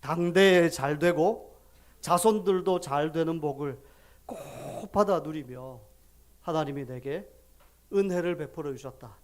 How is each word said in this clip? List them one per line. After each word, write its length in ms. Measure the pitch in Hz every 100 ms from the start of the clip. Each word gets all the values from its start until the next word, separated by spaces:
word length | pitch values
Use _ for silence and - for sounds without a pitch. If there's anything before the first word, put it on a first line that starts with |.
당대에 680 | - 165 175 170 196 180 170
잘 300 | - 135 151
되고 580 | 170 170 170 226 - - - - - -
자손들도 800 | - 170 220 214 185 185 175 180
잘 300 | 175 139 156
되는 300 | 156 160 165
복을 400 | 147 139 147 123 - - - - -
꼭 680 | - - - - - 208
받아 280 | 196 208 180
누리며 600 | 151 156 127 127 131 123 - _ - _ _ _
하나님이 420 | - 160 147 139
내게 420 | 127 127 139 156 208 - _ _ _ _ _
은혜를 460 | 202 196 180 175 175
베풀어 360 | 147 - 147
주셨다 440 | 127 139 - 120 101